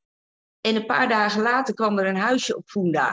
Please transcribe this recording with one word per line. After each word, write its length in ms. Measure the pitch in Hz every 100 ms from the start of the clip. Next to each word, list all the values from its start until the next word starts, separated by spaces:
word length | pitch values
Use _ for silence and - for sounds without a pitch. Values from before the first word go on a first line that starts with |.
| _ _ _ _ _ _
En 140 | 220 220
een 100 | 220
paar 220 | 143 247
dagen 340 | 226 208 208
later 320 | 226 254 262
kwam 240 | 214 220 202
er 60 | 190
een 80 | 190
huisje 400 | 220 254 - 196
op 120 | -
Funda. 420 | 208 175 151 127